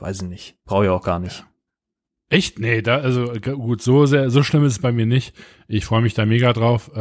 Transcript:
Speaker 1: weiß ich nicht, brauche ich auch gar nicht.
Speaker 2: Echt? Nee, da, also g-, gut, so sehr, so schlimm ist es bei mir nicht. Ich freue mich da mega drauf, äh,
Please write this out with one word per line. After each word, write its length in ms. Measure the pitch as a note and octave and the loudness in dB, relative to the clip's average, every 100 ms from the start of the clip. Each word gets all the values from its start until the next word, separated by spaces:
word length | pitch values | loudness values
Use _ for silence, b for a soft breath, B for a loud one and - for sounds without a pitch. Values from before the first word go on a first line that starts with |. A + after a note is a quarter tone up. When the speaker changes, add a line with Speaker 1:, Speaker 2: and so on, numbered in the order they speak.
Speaker 1:
weiß 220 | - F#2+ | -10 -10
ich 60 | F#2 | -10
nicht, 280 | F2+ - - - | -12 -18 -20 -4
brauche 200 | G2 G2+ | 0 0
ich 60 | |
auch 120 | F2+ | 0
gar 160 | G2 F2 | -2 -6
nicht. 260 | F2+ - - _ _ _ _ _ _ _ _ | -6 -12 -18 _ _ _ _ _ _ _ _
Speaker 2:
Echt? 280 | F3 - - | -2 -2 -4
Nee, 220 | A2+ A#2 | -4 -2
da, 160 | A2 B2+ | 0 0
also 360 | C3 B2 A#2+ A#2 | 0 -2 -2 -6
g-, 140 | B2 | -8
gut, 300 | C#3 A#2 A#2+ | -6 -4 -2
so 240 | - C3+ C#3+ | 2 4 4
sehr, 240 | C#3+ C3+ | 4 2
so 120 | B2+ | 2
schlimm 220 | C#3+ D3+ C#3+ | 2 2 2
ist 80 | |
es 60 | A2 | 0
bei 140 | B2+ | -2
mir 120 | A#2+ A2+ | 0 0
nicht. 300 | B2+ - B B B - | 0 -2 B B B -6
Ich 160 | A2 - | -4 0
freue 160 | A2+ | 0
mich 140 | A#2 - | 2 0
da 100 | A2 | 2
mega 300 | A2+ B2 A2+ | 2 2 2
drauf, 360 | A2+ A#2+ - | 2 0 -2
äh, 60 | - | -6